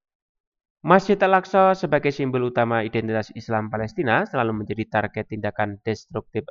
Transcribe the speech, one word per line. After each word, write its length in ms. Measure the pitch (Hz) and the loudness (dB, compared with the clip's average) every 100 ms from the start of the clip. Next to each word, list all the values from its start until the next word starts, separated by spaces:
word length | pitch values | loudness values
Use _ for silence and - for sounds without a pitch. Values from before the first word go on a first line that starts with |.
| _ _ _ _ _ _ _ _ | _ _ _ _ _ _ _ _
Masjid 400 | 151 190 190 196 | 4 4 6 2
Al-Aqsa 560 | 190 190 185 196 190 185 | 4 4 2 4 4 4
sebagai 400 | 156 147 143 139 | 0 0 0 -2
simbol 320 | 131 127 123 | -2 0 0
utama 400 | 123 117 113 110 | 0 2 0 0
identitas 480 | 117 110 110 104 110 | -2 -2 -4 -4 -10
Islam 320 | 113 110 107 | -4 -4 -2
Palestina 560 | 107 110 - 131 127 | -6 -6 -4 0 0
selalu 400 | 214 135 113 107 | 0 -2 -2 -2
menjadi 240 | 104 104 107 | -6 -6 -2
target 400 | 107 104 110 107 | -2 -2 -6 -8
tindakan 560 | 107 104 - 104 101 | -6 -6 -4 -6 -4
destruktif 640 | 113 113 - 113 - 110 - | -6 -6 -6 -10 -6 -10 -8